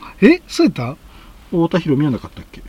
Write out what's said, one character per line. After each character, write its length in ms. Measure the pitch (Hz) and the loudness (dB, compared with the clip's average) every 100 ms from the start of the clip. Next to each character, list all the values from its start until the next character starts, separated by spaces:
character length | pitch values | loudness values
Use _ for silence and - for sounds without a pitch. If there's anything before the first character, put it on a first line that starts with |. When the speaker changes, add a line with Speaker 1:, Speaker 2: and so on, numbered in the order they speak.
| - - | 4 2
Speaker 1:
お、 40 | 208 | 4
え？ 160 | 359 - | 4 -2
そ 160 | - | 0
う 40 | 302 | 0
や 20 | |
っ 40 | |
た？ 220 | 139 120 156 - - - - - | 0 -8 -10 -18 -20 -20 -20 -6
Speaker 2:
太 160 | 175 165 | -2 0
田 120 | 180 | 0
博 180 | 165 135 | 0 0
美 80 | 151 | 0
や 60 | |
な 80 | 110 | -2
か 100 | - | -8
っ 20 | |
た 100 | - | -18
っ 40 | - | -20
け？ 140 | - | -20